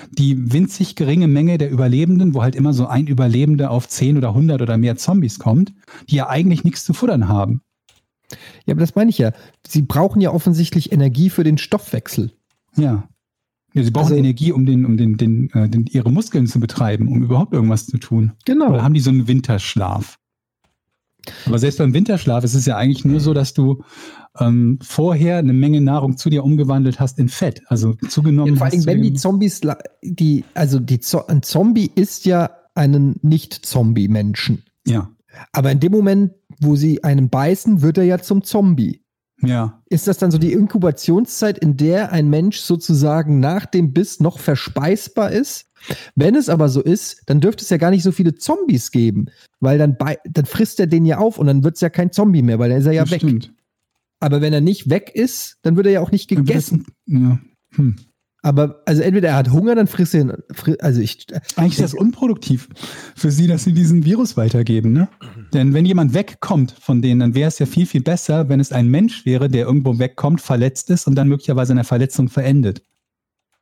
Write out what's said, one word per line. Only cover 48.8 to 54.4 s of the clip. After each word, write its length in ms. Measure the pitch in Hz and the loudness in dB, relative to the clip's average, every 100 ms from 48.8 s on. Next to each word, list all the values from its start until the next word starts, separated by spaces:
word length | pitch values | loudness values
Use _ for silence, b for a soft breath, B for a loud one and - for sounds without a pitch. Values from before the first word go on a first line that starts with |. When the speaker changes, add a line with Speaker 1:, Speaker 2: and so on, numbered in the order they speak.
| - | 0
Speaker 2:
geben, 380 | 127 113 104 - B B _ | 0 0 0 -6 B B _
weil 180 | 131 147 | 0 2
dann 180 | 147 131 | 2 0
bei-, 220 | 147 147 - | -4 -6 -6
dann 180 | 160 139 | -4 -4
frisst 340 | - 220 - | -2 -4 0
er 80 | 180 | 0
den 180 | 165 165 | 2 2
ja 140 | 156 | 2
auf 180 | 220 220 | 0 0
und 80 | 147 | 2
dann 180 | 139 | 2
wird's 180 | 147 165 | 0 0
ja 80 | 170 | -2
kein 220 | - 180 | -2 -2
Zombie 300 | - 214 170 | 0 2 4
mehr, 160 | 120 113 | 2 2
weil 120 | 120 | 0
dann 100 | 127 | 2
ist 80 | 143 | 2
er 60 | |
ja 100 | 160 | 2
Speaker 1:
Das 80 | 156 | 0
Speaker 2:
weg. 100 | 170 | 0
Speaker 1:
stimmt. 320 | 160 113 - _ _ _ _ _ _ _ | 0 -2 -4 _ _ _ _ _ _ _
Speaker 2:
Aber 220 | 151 143 | -2 0